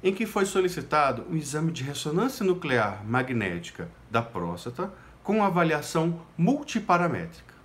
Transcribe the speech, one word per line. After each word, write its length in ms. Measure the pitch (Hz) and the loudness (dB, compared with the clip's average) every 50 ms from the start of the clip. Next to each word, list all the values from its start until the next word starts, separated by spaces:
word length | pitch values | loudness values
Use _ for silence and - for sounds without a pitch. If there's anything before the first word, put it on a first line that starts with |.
| - | 2
em 100 | 185 196 | 0 0
que 140 | - 233 - | 0 -4 -2
foi 180 | - 214 196 | 2 0 0
solicitado 800 | 196 - 196 185 185 175 - 127 - - 151 147 135 127 113 - - | 2 2 2 2 2 0 -2 -4 0 4 4 4 4 2 -2 -4 -4
um 80 | 170 | -4
exame 360 | 160 147 135 135 151 160 165 | -4 -2 -2 -4 -2 0 0
de 100 | - 127 | -2 -2
ressonância 640 | 127 139 143 135 - 156 151 175 220 269 262 - 208 | -6 -6 -6 -4 -4 0 0 2 0 0 0 0 0
nuclear 580 | 190 180 175 - 151 127 120 110 104 98 101 101 | 0 0 0 0 2 2 4 2 2 0 -6 -6
magnética 840 | 107 117 131 131 127 131 117 104 95 87 87 85 - - - - 85 - - - - | -2 0 0 0 0 0 0 0 0 -2 -4 -6 -10 -10 -10 -12 -12 -12 -18 -20 -2
da 140 | - 113 | -2 -2
próstata 720 | 117 - - 92 87 85 85 85 - 120 120 - 180 202 196 - - - - - - | -2 -2 -6 -6 -4 -4 -4 -6 -8 -10 -6 -6 -6 -6 -6 -14 -20 -20 -20 -16 -4
com 200 | - 196 220 208 | 0 2 2 2
avaliação 800 | 196 170 180 175 165 156 147 147 - - 170 160 170 170 170 - - - - | 2 4 4 4 4 2 0 -2 -2 -2 0 0 0 0 -2 -8 -16 -2 2
multiparamétrica. 1200 | 165 196 277 285 285 - - 226 - - 185 175 175 170 135 95 85 85 - - - - - - - | 4 4 4 2 -2 -4 -6 -6 2 2 4 4 4 2 0 -2 -6 -8 -10 -16 -20 -20 -20 -20 -20